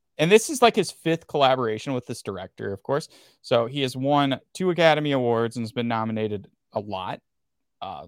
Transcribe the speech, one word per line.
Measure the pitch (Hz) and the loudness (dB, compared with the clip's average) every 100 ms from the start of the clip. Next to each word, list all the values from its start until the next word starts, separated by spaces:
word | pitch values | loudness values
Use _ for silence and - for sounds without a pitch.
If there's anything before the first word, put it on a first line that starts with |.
| _ - | _ -2
and | 160 | 4
this | 214 - | 4 4
is, | 285 | 2
like, | 233 214 | 2 4
his | 175 | -2
fifth | - 160 165 - | -4 -2 -2 -2
collaboration | 151 135 131 117 110 - | 2 4 4 0 -4 -4
with | 127 - | -6 -6
this | 120 | -10
director, | - 95 90 - 107 | -8 -10 -10 -10 -8
of | 98 | -6
course. | - 139 - - - _ | -4 -4 -4 -14 -20 _
So | - 120 117 | 0 0 0
he | 143 | -2
has | 131 131 | -4 -2
won | 135 143 139 127 - | 0 2 2 -2 -8
two | - 185 | -4 -2
Academy | 170 165 151 151 | 4 4 4 2
Awards | 135 123 117 117 120 | 0 2 2 0 -4
and | |
has | 113 | -6
been | 120 117 | -4 -4
nominated | 113 110 110 110 101 - _ _ | -2 -2 -2 -2 -4 -10 _ _
a | 110 | -8
lot, | 104 95 95 - _ _ _ _ _ - | -6 -8 -8 -10 _ _ _ _ _ -14
uh, | 95 78 | -12 -12